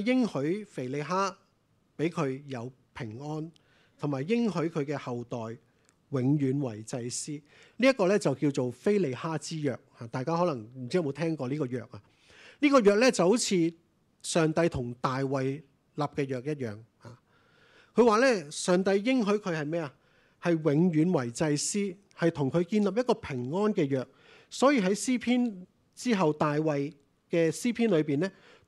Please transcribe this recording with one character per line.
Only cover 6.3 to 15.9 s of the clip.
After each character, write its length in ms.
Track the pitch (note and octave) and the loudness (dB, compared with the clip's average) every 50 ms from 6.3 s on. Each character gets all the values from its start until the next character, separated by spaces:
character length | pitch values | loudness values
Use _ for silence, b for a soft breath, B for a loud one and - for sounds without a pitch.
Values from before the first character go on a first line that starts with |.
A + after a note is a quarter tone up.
| D3 D3+ | 2 2
遠 220 | C#3 C3 C3 C#3+ | 2 0 0 0
為 200 | C#3+ A#2+ G#2+ G#2+ A2 | -2 -4 -6 -10 -10
祭 260 | - - B2+ A#2 B2 | -8 -8 -8 -6 -6
司。 220 | - - - D#3 D3 D3 - b b b b b b | -8 -8 -8 -8 -10 -12 -14 b b b b b b
呢 100 | b A#3 | b 4
一 40 | C4+ | 4
個 160 | C4 - F#3+ | 4 4 4
呢， 100 | F3 G#3 | 2 2
就 160 | G3 - D#3 C3 | 2 2 0 0
叫 160 | - D#3 C#3+ | 2 0 0
做 200 | C#3 C#3+ B2+ B2 | 0 0 -2 -4
非 280 | A#2 - - G#3 G#3 G3+ | -4 -2 0 0 2 2
利 140 | F3 C3 B2 | 0 -2 -4
哈 240 | - - E3 D#3+ | -6 -6 -6 -6
之 200 | D3+ - - E3 | -6 -6 -6 -6
約。 200 | D#3 D3 C#3 A2+ - _ _ _ - A#2 A2+ | -4 -2 -2 -4 -4 _ _ _ -16 -14 -10
大 120 | - C3 C3 | -8 -6 -4
家 140 | D#3+ E3 | -2 0
可 80 | E3+ F3+ | 2 2
能 200 | F3+ D3 A#2+ G#2+ A#2 B2+ | 0 0 -4 -8 -12 -14
唔 100 | C3 B2+ | -12 -6
知 100 | A#2 - | -2 -2
有 60 | F#3 E3 | 0 0
冇 80 | C#3 | -2
聽 240 | C#3 - E3+ E3 D#3+ | -2 -4 -4 -4 -4
過 140 | C#3+ C3 B2 | -4 -4 -4
呢 80 | C#3+ | -4
個 80 | D3+ C#3+ | -4 -4
約 140 | B2 B2 B2 A2+ - | -4 -6 -8 -8 -10
啊？ 100 | - G#2 - _ B B B B B B B B B B | -16 -20 -20 _ B B B B B B B B B B
呢 100 | C#4+ C#4+ | 2 4
個 100 | C#4 C4 | 6 6
約 160 | G3+ G3+ G3+ | 6 6 6
呢， 160 | G#3 B3 C4 | 6 6 4
就 180 | - - E3+ F3+ | 4 4 4 4
好 60 | A#3 | 4
似 380 | A#3+ - - G#3 F3 E3 E3+ - _ _ _ _ _ _ _ _ _ | 2 2 0 2 2 0 0 -2 _ _ _ _ _ _ _ _ _
上 320 | - - - F3 D#3+ D#3 D#3 | -8 -2 0 2 2 2 2
帝 160 | E3+ E3 E3 | 2 0 0
同 260 | - C3+ A#2+ A#2+ A#2+ - | 0 -2 -6 -6 -6 -4
大 180 | - C#3 B2+ C3+ | -4 -2 -2 -2
衛 420 | C3+ C3 C#3+ C3+ C3 C3+ C3+ D3+ - _ _ _ _ _ | -2 -2 -2 -2 -2 -2 -4 -6 -10 _ _ _ _ _